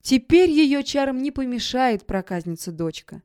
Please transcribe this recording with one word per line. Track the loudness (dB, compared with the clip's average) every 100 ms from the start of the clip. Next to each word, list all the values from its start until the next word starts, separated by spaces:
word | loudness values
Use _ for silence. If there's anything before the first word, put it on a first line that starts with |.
Теперь | 2 0 4 6 6
её | 4 4 2
чарам | -2 -2 -2 -2
не | -6
помешает | -6 -6 -6 -4 0 0 0 -2
проказница-дочка | -6 -4 -8 -6 -10 -10 -6 -6 -6 -16 -20